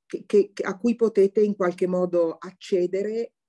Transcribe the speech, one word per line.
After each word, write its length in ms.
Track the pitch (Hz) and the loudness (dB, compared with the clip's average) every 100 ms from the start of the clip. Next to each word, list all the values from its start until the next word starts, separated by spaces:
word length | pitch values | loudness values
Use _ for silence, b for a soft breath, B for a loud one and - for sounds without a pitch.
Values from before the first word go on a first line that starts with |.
| _ | _
che, 200 | - - | -14 2
che, 380 | 202 - - | 2 2 -2
a 140 | - 190 | -8 -2
cui 180 | 240 233 | -2 0
potete 460 | 220 214 196 - | 0 4 2 4
in 140 | 208 202 | 0 2
qualche 320 | 180 180 180 | -2 0 -2
modo 500 | 180 180 175 165 160 | 0 0 0 0 -4
accedere, 960 | 185 - - 185 180 190 208 226 233 _ | -16 -16 -4 -2 0 -2 -4 -6 -8 _